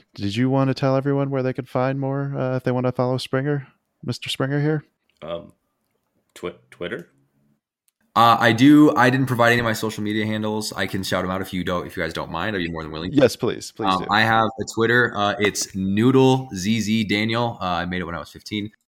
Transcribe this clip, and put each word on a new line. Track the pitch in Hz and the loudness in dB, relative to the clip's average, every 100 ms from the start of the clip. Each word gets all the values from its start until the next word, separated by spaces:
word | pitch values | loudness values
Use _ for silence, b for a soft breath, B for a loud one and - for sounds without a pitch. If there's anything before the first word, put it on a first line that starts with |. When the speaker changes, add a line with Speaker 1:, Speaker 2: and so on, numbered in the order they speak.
| _ | _
Speaker 1:
did | - 101 | -6 -4
you | 104 131 | 0 0
wanna | 135 135 | 2 2
tell | 127 135 135 | 0 0 0
everyone | 139 139 139 | 0 -2 0
where | 135 | -2
they | 127 | -2
could | 127 127 | -4 -4
find | 127 127 139 | -2 -2 -2
more, | 135 139 139 139 | -4 -4 -4 -4
uh, | 127 127 | -2 -2
if | |
they | 127 | -2
wanna | 123 127 | 0 0
follow | 127 127 127 | 0 0 -2
Springer, | - 131 143 143 135 _ _ _ | -2 -2 0 -2 -6 _ _ _
Mister | 127 120 - | -8 -8 -8
Springer | - 135 143 | -4 -2 0
here? | 151 156 - _ _ _ | 0 0 -4 _ _ _
Speaker 2:
Um, | 78 85 - _ _ _ _ _ _ _ _ | -10 -10 -10 _ _ _ _ _ _ _ _
twi-, | - 90 - _ | -12 -12 -12 _
Twitter? | - 87 131 - _ _ _ _ _ _ _ _ _ _ | -12 -10 -10 -12 _ _ _ _ _ _ _ _ _ _
Speaker 3:
Uh, | 110 117 117 | 4 4 6
I | 117 | 4
do. | 113 139 151 151 - | 6 8 8 8 6
I | 127 | 4
didn't | 135 127 | 4 0
provide | 120 117 | 2 4
any | 120 | 4
of | |
my | 117 | 2
social | 107 110 110 | -2 -4 -4
media | 104 107 | -4 -2
handles. | 107 107 107 107 107 | -2 -2 -4 -4 -6
I | - 98 | -6 -4
can | 98 | -4
shout | 92 92 | -2 -2
'em | 92 | -2
out | 95 | -4
if | 95 | -4
you | 90 | -4
don't, | 87 87 69 | -2 -4 -4
if | 92 | -6
you | |
guys | 82 | -6
don't | 80 71 | -6 -8
mind. | 82 101 98 | -6 -4 -4
I'd | |
be | 87 | -4
more | 80 | -6
than | 78 | -8
willing | 78 85 | -8 -2
to. | 143 | 2
Speaker 1:
Yes, | 127 - | 2 2
please. | 117 - - | -4 -4 -10
Please | - 104 | -6 0
Speaker 3:
Um, | 92 | 0
Speaker 1:
do. | - | 2
Speaker 3:
I | 104 | 2
have | 113 113 110 - | 4 2 0 -2
a | 101 | -8
Twitter. | 113 113 123 117 | -2 2 4 2
Uh, | 104 101 - | 0 -2 0
it's | 101 - - | -2 -2 -8
Noodle | 95 95 101 123 131 131 131 131 | -4 -2 2 4 6 6 4 0
Z | 95 98 113 | -6 -2 -2
Z | 101 113 | 0 0
Daniel. | 95 104 107 117 120 117 | 0 -2 0 -2 -2 -4
Uh, | |
I | 92 85 | -4 -4
made | 87 90 | -4 -6
it | |
when | 85 | -6
I | 80 | -8
was | 73 | -12
fifteen. | - - 107 104 _ _ | -16 -8 -8 -8 _ _